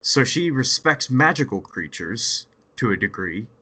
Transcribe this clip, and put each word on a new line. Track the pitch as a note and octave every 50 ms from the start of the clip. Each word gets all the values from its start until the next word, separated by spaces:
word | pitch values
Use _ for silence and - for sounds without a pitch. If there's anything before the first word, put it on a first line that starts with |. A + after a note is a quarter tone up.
so | - - - C#3 C3
she | B2+ - D#3+ F3 E3+
respects | D3 C3 B2+ - - - - D#3+ D3+ C3+ - -
magical | C3 B2+ D3+ D#3+ E3+ C#3 D3 - G#2 F#2+
creatures | - - - F#2 E2+ - - - F2 E2 G2 A#2 - - - - - _ _ _ _ _ _
to | - B2+ A2+
a | G2
degree. | F#2 G2+ G2 G2 - F#2+ F2+ E2 F#2+ A2+ - _ _